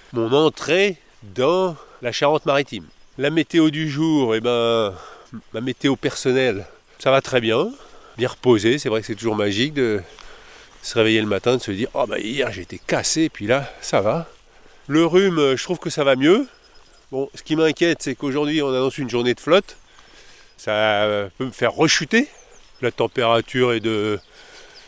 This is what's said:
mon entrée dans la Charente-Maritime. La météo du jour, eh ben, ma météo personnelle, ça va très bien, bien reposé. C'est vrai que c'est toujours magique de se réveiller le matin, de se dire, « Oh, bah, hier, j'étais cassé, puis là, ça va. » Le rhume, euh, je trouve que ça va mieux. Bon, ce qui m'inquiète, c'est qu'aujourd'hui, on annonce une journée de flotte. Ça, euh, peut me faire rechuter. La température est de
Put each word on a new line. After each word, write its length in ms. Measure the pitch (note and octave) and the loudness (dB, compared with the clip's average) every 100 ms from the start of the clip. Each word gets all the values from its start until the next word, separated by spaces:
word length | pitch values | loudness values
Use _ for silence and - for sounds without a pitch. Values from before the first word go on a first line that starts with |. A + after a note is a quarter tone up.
| - | -8
mon 200 | A#2+ A2+ | -4 0
entrée 640 | C3+ D#3 - - E3+ G3+ F3 _ _ G#2+ F#2+ | 2 2 0 0 0 0 -2 _ _ -12 -2
dans 400 | C3 F3+ F#3 D#3+ - - | 2 2 0 -4 -14 -10
la 100 | A#2+ | -8
Charente-Maritime. 720 | A2+ D3 D3+ - C#3 C#3+ G#2+ D2+ - - - | -2 0 0 0 0 -2 -8 -14 -20 -20 -4
La 100 | C#3 | -2
météo 400 | D#3+ D3 E3+ D#3 | 0 0 2 2
du 180 | D3 D#3 | 2 -4
jour, 460 | C#3 D#3+ D3+ B2 | -2 0 2 2
eh 80 | A2 | 0
ben, 520 | A#2 A#2+ A#2 A#2 G#2 F#2 - - - A2 - | 0 2 2 2 0 -4 -14 -20 -20 -20 -12
ma 80 | A2+ | -8
météo 340 | C3 B2 C#3+ C3+ | -6 -2 0 0
personnelle, 680 | C#3 - C3+ B2+ C3 G2 - - _ - | -2 -2 0 2 0 -2 -8 -20 _ -4
ça 140 | - | 0
va 100 | C3+ | 2
très 180 | - B2+ | 2 0
bien, 300 | A2+ A2 G3 C4+ - - - - | 2 0 0 -6 -18 -20 -20 -6
bien 100 | B2 | -6
reposé. 520 | - B2+ A2+ G#2+ D3 | 0 2 4 4 0
C'est 100 | C#3 | 0
vrai 120 | A2 | -4
que 60 | G#2+ | -4
c'est 80 | G#2 | -6
toujours 200 | A2+ G#2+ | -4 -2
magique 400 | G#2 G2+ C3+ D3 | 0 0 -2 0
de 260 | B2 G#2 F2 - - - - - - - | 0 -2 -6 -16 -20 -20 -20 -20 -20 -18
se 160 | - A#2 | -6 0
réveiller 240 | A2 A2 | 2 2
le 60 | G#2+ | 0
matin, 300 | G2 A#2+ B2+ | -2 0 -2
de 40 | |
se 100 | A#2 | -2
dire, « 180 | G2 A#2 | -6 -4
Oh, 120 | - A#2+ | -4 -4
bah, 100 | F2+ | -4
hier, 340 | G#2+ C#3 A#2+ | -6 -4 -4
j'étais 280 | F#2 F2 F#2 | -6 -12 -14
cassé, 500 | - D3+ G#2 - D#3+ | -4 -4 -2 -2 -2
puis 160 | - G#2 | -4 -2
là, 260 | C3 - - | 0 -2 -12
ça 220 | - C3 | -2 0
va. » 260 | G2+ D3+ E3 - _ - - - - | 0 -2 -6 -16 _ -20 -20 -20 -2
Le 180 | D3 E3 | 2 4
rhume, 320 | F3 G3 E3 | 4 4 2
euh, 200 | C#3+ C3 | 2 0
je 60 | |
trouve 160 | - F3 | -2 -6
que 100 | F3+ | -6
ça 160 | D3+ C#3 | 0 2
va 100 | C3 | 4
mieux. 320 | C#3+ G#3 C#4 - _ - - _ _ | 6 4 2 -10 _ -20 -20 _ _
Bon, 180 | C3 C#3 - | -8 -6 -10
ce 80 | |
qui 140 | - D#3 | -4 0
m'inquiète, 400 | D#3+ D3 E3+ D#3 | 0 2 0 0
c'est 140 | - B2 | -4 -6
qu'aujourd'hui, 460 | D3 C3+ D3 D#3 | -4 -2 -2 -2
on 80 | C#3+ | 0
annonce 280 | B2+ C3+ C3+ | 0 -2 -4
une 120 | C3 | -4
journée 240 | A#2+ B2 | -2 0
de 60 | A#2+ | -2
flotte. 380 | - F3 - - - - - - - - - - | 2 2 2 -10 -20 -20 -20 -20 -20 -20 -20 -12
Ça, 160 | - | -4
euh, 560 | G#2+ G#2+ G#2 G#2+ G#2 G2+ - | 0 2 2 0 -2 -6 -8
peut 80 | C3 | -10
me 60 | |
faire 220 | - A#2+ | -2 -2
rechuter. 540 | - D#3 - D#3 A3+ D4 - - - - - | 2 2 2 0 0 0 -6 -20 -20 -20 -6
La 100 | A#2+ | -6
température 840 | - A2+ - A#2 A#2 A2 B2+ B2 | -2 -4 0 2 2 0 0 0
est 80 | A2+ | 0
de 360 | G#2+ G#2+ G#2+ G#2 - - - - - - | 0 -2 -2 -4 -8 -20 -20 -20 -20 -20